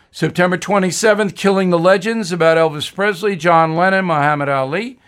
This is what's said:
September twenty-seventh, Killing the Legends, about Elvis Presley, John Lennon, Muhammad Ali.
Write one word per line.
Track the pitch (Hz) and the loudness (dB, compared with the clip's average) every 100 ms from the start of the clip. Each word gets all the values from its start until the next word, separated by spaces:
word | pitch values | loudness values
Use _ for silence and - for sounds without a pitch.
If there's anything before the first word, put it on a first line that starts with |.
| _ | _
September | - 156 - 185 180 | -6 -4 0 0 0
twenty-seventh, | - 202 185 - 214 202 202 - | -2 0 0 0 2 2 -2 -2
Killing | 196 196 185 | 0 2 2
the | 170 | 2
Legends, | 175 196 196 226 185 | 4 2 0 -4 -4
about | 175 165 160 | 0 2 4
Elvis | 160 151 - | 2 -2 -8
Presley, | - 202 175 208 160 | -4 -4 -2 -4 -2
John | 170 165 160 160 | 2 4 2 2
Lennon, | 185 190 185 | 0 0 0
Muhammad | 156 143 147 139 | 0 0 0 -2
Ali. | 139 131 170 240 254 | -2 -2 -6 -8 -14